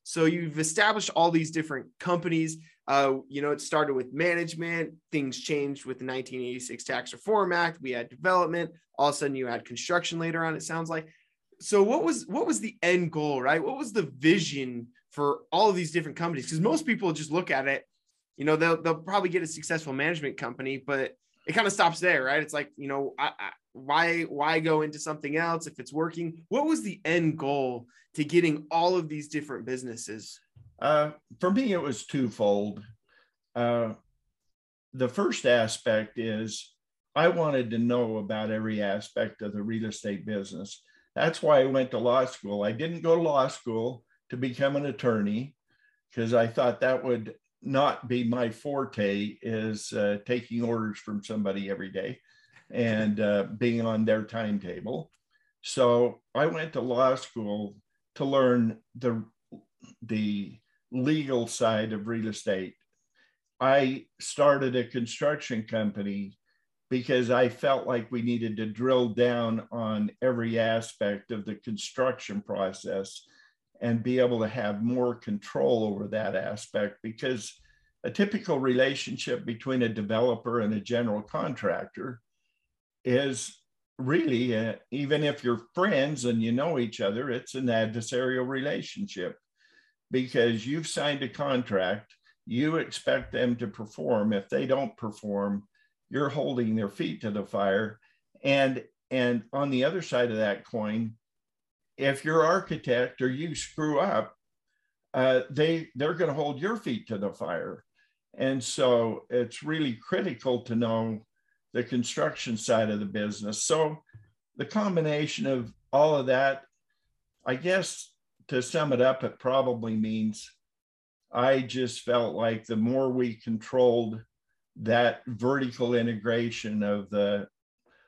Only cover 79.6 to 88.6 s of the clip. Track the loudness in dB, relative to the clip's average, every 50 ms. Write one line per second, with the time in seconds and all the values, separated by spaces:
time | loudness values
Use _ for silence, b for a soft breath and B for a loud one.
79.6 | -4 -2 0 2 2 0 0 -2 -2 0 2 2 2 2 2 0 -2 -2 -2 0
80.6 | 0 0 0 -2 -2 -2 -2 0 0 0 -2 -4 -4 -4 -4 -4 -2 -4 -4 -2
81.6 | -2 -2 -2 -2 -4 -8 -10 -10 -10 -10 -10 -12 _ _ _ _ _ _ _ _
82.6 | _ _ _ _ _ _ _ _ 0 2 2 4 2 0 -2 -4 -8 -10 -14 _
83.6 | _ _ _ _ _ _ _ -6 0 2 2 4 4 2 2 2 2 2 2 0
84.6 | 0 -2 -4 -6 -8 _ -4 -4 0 0 2 2 2 0 0 0 0 0 0 0
85.6 | -4 _ _ 0 2 4 4 2 2 0 0 -2 0 0 0 2 2 2 0 0
86.6 | 0 0 0 0 -2 -2 -2 -2 -2 -2 0 -2 -2 -4 -4 -6 -6 -8 -6 -4
87.6 | 0 2 2 2 2 0 -2 -4 -6 -2 -2 0 0 0 0 0 -2 -2 -4 -4